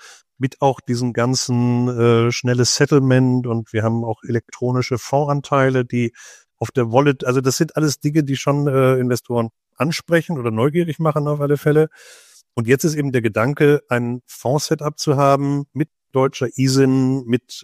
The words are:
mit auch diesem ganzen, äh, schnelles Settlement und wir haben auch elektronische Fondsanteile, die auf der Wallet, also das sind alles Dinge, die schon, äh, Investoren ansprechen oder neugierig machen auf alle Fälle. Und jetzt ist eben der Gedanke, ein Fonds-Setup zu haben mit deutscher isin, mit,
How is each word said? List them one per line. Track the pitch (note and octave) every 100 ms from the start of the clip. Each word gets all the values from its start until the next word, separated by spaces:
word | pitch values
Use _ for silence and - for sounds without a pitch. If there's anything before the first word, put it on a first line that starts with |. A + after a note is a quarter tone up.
| - - _ -
mit | C3 -
auch | C#3 B2+
diesem | - A#2+ B2
ganzen, | A#2 A#2+ B2+ - A#2+ B2 A#2+ B2
äh, | A#2+ A#2 A#2 A#2
schnelles | A#2 B2 B2 B2 -
Settlement | C#3+ D3 C3 B2+ B2+ B2+ A#2+
und | A2+ A2
wir | A2
haben | A2+ A#2
auch | A#2 A2 -
elektronische | A#2 - - B2 B2+ - B2
Fondsanteile, | - C#3 C#3+ C#3+ - C#3 C3 C3 B2
die | A#2+ A#2 - - - _ _
auf | A#2
der | - A#2
Wallet, | B2 C#3+ C3
also | B2+ C3
das | C3 -
sind | D#3+ -
alles | D#3 -
Dinge, | D3 D#3
die | C#3 C3+
schon, | D3 C#3+ C#3+
äh, | C3+ C3 B2+
Investoren | B2 B2 - A#2 A2+ - _ -
ansprechen | C#3+ - - E3 - D3
oder | A#2
neugierig | A2 C#3 E3+ E3+ D3
machen | D#3+ D3 D3
auf | D3
alle | C#3+ D3
Fälle. | D#3 D3+ D#3 - - - _ _ _ -
Und | A2+
jetzt | C#3
ist | E3 D3+
eben | C#3
der | B2
Gedanke, | A2 G#2+ B2 D3 D3 D3 -
ein | A#2+ A#2+ B2 -
Fonds-Setup | - A#2 D3 - D#3 D3+ -
zu | - C3+
haben | C#3 C#3 C#3+ C#3+ C#3+
mit | C3 D#3 _ _
deutscher | C3 C3+ - B2 -
isin, | C3 C3 C3+ C3 C3 C3+ A#2
mit, | B2 - -